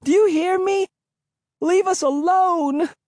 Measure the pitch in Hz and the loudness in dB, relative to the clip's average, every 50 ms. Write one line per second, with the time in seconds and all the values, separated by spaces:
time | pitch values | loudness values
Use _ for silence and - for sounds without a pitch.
0 | - 269 302 392 427 415 330 311 320 359 370 381 370 381 392 392 381 - _ _ | -2 0 2 4 4 4 2 0 0 0 -2 -2 0 -2 -2 -2 -2 -4 _ _
1 | _ _ _ _ _ _ _ _ _ _ _ _ - 311 359 381 403 381 370 - | _ _ _ _ _ _ _ _ _ _ _ _ -2 0 0 2 2 0 -2 -2
2 | - 269 269 285 294 349 359 381 370 370 349 339 294 285 277 294 339 302 - _ | -2 -2 -2 -2 0 0 2 2 2 2 0 0 -2 -2 -2 -2 -4 -4 -6 _
3 | _ | _